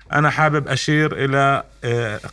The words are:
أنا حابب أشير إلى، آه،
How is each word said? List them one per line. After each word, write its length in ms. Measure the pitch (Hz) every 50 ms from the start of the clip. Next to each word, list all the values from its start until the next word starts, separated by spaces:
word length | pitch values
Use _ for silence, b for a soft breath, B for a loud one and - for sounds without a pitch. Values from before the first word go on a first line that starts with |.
| B B -
أنا 160 | 143 151 147
حابب 380 | - 151 156 151 151 151 131
أشير 580 | 127 135 - - 156 151 151 156 147 - - 135
إلى، 380 | 139 135 139 139 139 139 - - - - - -
آه، 360 | 120 120 120 117 107 107 107 - -